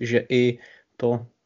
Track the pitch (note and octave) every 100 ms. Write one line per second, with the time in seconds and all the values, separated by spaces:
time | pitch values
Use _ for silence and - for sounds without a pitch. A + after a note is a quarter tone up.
0 | A#2+ A#2 - B2+ B2 A#2+ - - _ -
1 | B2 A#2+ A#2 _